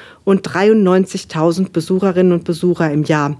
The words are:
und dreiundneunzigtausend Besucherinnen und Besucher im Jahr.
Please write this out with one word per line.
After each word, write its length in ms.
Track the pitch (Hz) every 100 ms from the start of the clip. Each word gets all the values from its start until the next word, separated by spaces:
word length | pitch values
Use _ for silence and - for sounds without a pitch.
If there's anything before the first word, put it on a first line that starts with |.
| - -
und 180 | - 196
dreiundneunzigtausend 1300 | - 165 208 220 190 185 190 190 - 160 165 170 190
Besucherinnen 600 | 170 160 185 196 180 185
und 120 | 175
Besucher 460 | 170 165 180 170 160
im 120 | 147
Jahr. 360 | 147 156 143 147